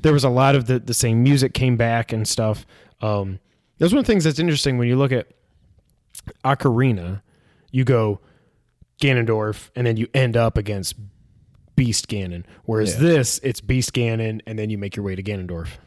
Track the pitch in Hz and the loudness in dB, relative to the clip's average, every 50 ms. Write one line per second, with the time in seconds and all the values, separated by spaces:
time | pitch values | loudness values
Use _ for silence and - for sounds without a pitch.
0 | - 156 151 143 131 131 123 127 135 135 139 139 120 110 127 123 - - 117 - | 2 4 4 4 4 2 4 4 4 4 4 4 2 2 -2 -2 -2 -4 -2 0
1 | - 117 113 117 123 135 143 135 135 131 - - 131 127 123 113 117 117 117 117 | 0 2 4 4 4 4 4 4 2 0 0 0 0 0 2 2 2 0 0 -2
2 | 113 - 117 110 107 - - - 113 110 107 - - _ _ - _ _ _ - | -2 -2 -4 -4 -4 -4 -2 -2 0 -2 -2 -4 -8 _ _ -20 _ _ _ -8
3 | - 107 104 101 98 98 92 92 _ _ _ _ _ _ _ - 156 175 214 285 | -4 -2 -2 -2 -4 -4 -8 -10 _ _ _ _ _ _ _ 0 2 2 2 2
4 | 247 - 220 196 151 160 143 139 165 175 151 135 - 147 131 120 120 120 123 131 | 2 4 2 4 4 0 0 0 0 0 0 0 0 0 0 0 0 2 2 2
5 | 139 131 131 120 - _ _ _ _ _ _ _ _ _ _ _ _ _ _ _ | 2 0 0 -2 -4 _ _ _ _ _ _ _ _ _ _ _ _ _ _ _
6 | _ _ - - - - - _ - 127 139 - - 139 117 117 131 131 110 92 | _ _ -20 -20 -18 -20 -14 _ -2 -2 0 2 2 2 2 4 2 2 0 -2
7 | 85 87 98 98 _ _ _ _ _ _ _ _ _ _ - 127 127 117 131 113 | -4 -8 -10 -10 _ _ _ _ _ _ _ _ _ _ -2 -2 2 2 2 2
8 | 110 107 101 - _ _ _ _ _ _ _ _ _ _ _ _ - _ _ - | 2 0 -2 -4 _ _ _ _ _ _ _ _ _ _ _ _ -20 _ _ -4
9 | - 139 131 123 113 110 110 107 107 107 107 - - - - 123 123 117 113 110 | 0 0 2 2 0 0 0 -2 -2 -4 -6 -8 -12 -14 -6 -2 -2 0 0 -2
10 | 117 - - 139 131 120 113 117 113 113 - 113 104 104 104 98 92 - - - | -2 -2 0 0 0 2 2 2 2 2 0 -2 -4 -4 -6 -6 -6 -8 -10 -10
11 | 104 98 _ _ _ _ _ _ _ _ _ _ _ _ - - 131 117 104 - | -16 -20 _ _ _ _ _ _ _ _ _ _ _ _ -2 0 0 0 0 -2
12 | - - - 104 95 90 87 85 87 _ - - - - 113 110 107 101 95 117 | -4 -6 -8 -6 -6 -8 -8 -12 -14 _ -20 -14 -6 -2 0 0 0 0 0 2
13 | 151 170 165 147 123 - - - - 135 110 - - 101 127 127 120 - - 123 | 4 4 4 4 2 0 -2 -4 -4 -6 -6 -6 -4 -2 -2 -2 -2 -2 -2 -2
14 | 120 117 113 113 113 110 110 110 - - 110 107 107 107 107 101 101 98 - 104 | -2 0 -2 -2 -4 -4 -6 -8 -10 -10 -8 -6 -6 -6 -6 -6 -6 -8 -8 -6
15 | 101 98 95 92 95 107 104 98 92 87 87 82 82 82 - - - | -6 -6 -6 -6 -6 -6 -6 -6 -6 -8 -8 -8 -8 -10 -12 -14 -16